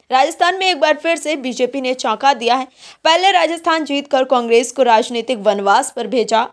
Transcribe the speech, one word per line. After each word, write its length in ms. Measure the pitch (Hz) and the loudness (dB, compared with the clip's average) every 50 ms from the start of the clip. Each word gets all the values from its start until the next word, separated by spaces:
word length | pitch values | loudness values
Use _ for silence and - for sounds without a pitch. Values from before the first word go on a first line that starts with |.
| _ - | _ -2
राजस्थान 480 | 247 262 277 320 320 - 359 349 370 381 | 0 2 2 2 0 0 0 0 0 0
में 80 | 381 | 0
एक 140 | 381 359 277 | -2 0 0
बार 160 | 311 302 302 | 2 0 0
फिर 200 | 302 - 330 330 | 0 0 -2 -2
से 200 | 302 - 302 311 | -2 -2 -6 -6
बीजेपी 440 | 277 247 262 233 247 254 247 247 277 | -4 -6 -8 -4 -2 -4 -2 -2 -4
ने 140 | 254 254 254 | -4 -4 -6
चौंका 380 | 254 - 247 220 220 269 269 277 | -4 -4 -4 -4 0 0 0 0
दिया 200 | 226 240 226 240 | 2 0 0 0
है। 120 | 262 254 - _ _ - - - _ - | 0 -2 -8 _ _ -20 -20 -16 _ 0
पहले 260 | 311 330 349 370 392 381 | 2 2 4 4 4 2
राजस्थान 520 | 349 330 311 339 330 330 339 320 320 302 | 4 2 0 -2 -2 -2 -2 0 0 -2
जीतकर 400 | - 285 285 285 - - 262 269 | -2 -4 -4 -4 -2 0 0 2
कांग्रेस 480 | 262 269 247 233 233 233 233 - 233 - | 2 0 0 0 2 2 2 2 0 -2
को 100 | 269 262 | 0 2
राजनीतिक 560 | 240 220 214 247 - 247 233 226 240 254 208 | 4 4 2 2 0 -4 -6 -4 -4 -6 -2
वनवास 520 | 190 214 202 202 196 196 196 240 285 - - | 0 0 0 0 2 2 2 2 2 -2 -6
पर 100 | 240 226 | -10 -8
भेजा 360 | 208 226 247 214 208 226 220 - - | -4 -2 -2 -2 0 0 -2 -2 -2